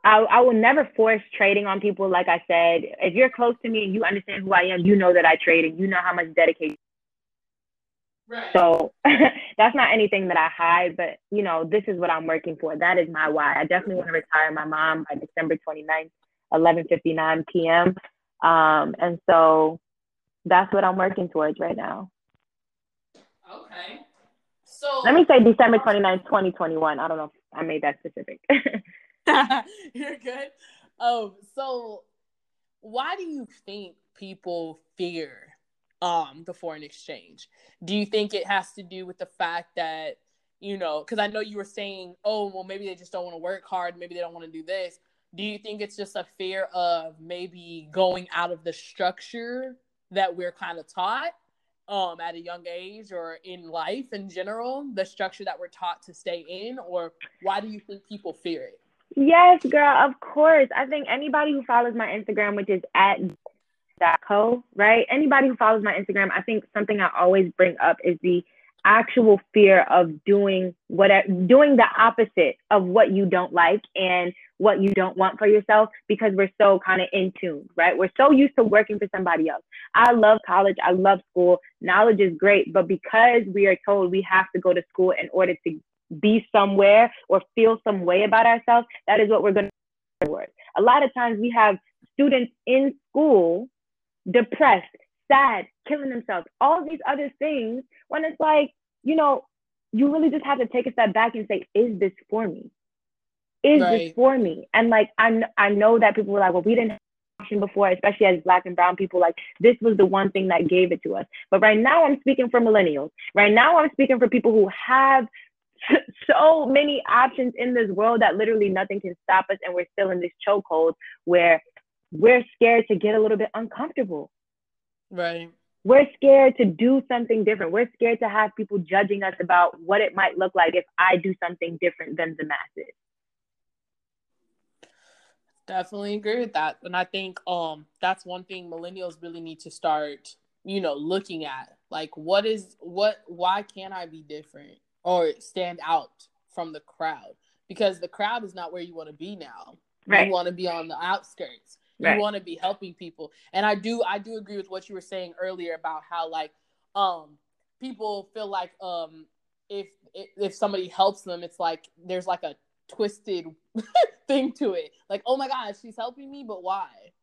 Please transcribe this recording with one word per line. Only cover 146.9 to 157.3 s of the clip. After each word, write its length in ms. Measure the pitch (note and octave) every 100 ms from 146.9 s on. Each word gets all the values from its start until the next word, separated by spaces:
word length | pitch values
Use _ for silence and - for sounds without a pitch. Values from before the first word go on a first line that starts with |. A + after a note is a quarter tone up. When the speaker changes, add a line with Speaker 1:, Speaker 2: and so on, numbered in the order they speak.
| _ D#3+ C#3+ G#2 - _ _ _
Speaker 2:
Because 320 | F#3+ G3+ F3+
the 80 | F3
crowd 360 | - G#3 A#3+
is 100 | G3+
not 180 | F3+ E3+
where 100 | F3+
you 120 | F3
wanna 180 | E3 D#3
be 240 | D3+ F3+ G3+
now. 420 | C#3 G2+ - _ _ _ -
Speaker 1:
Right. 200 | G3 G3+
Speaker 2:
You 60 |
wanna 200 | F3+ F3
be 160 | F3 F3+
on 200 | E3+ E3
the 100 | D3+
outskirts. 800 | F3 F#3+ _ _ D3+ A#2+ _ _ _ _
You 100 | E3
Speaker 1:
Right. 100 | F3+
Speaker 2:
wanna 220 | G#3 G3+
be 160 | F3+ E3
helping 380 | F#3 G3+ F#3+
people. 360 | E3+ F3 _ D#3 _ _
And 120 | F#3
I 120 | G#3+ G#3
do, 260 | G#3 A#3
I 160 | F#3 G3+
do 180 | G#3 A3+
agree 200 | G3 G3+
with 120 | F#3
what 200 | F#3+ F#3
you 80 | F#3+
were 40 |
saying 340 | F#3 F#3+ F3+ E3+
earlier 340 | F#3 F#3 E3+
about 280 | D#3+ D#3+ D#3 _
how, 180 | E3+ E3
like, 240 | D#3+ D#3 _ _ _ _ G3+
um, 420 | G3 E3+ D3+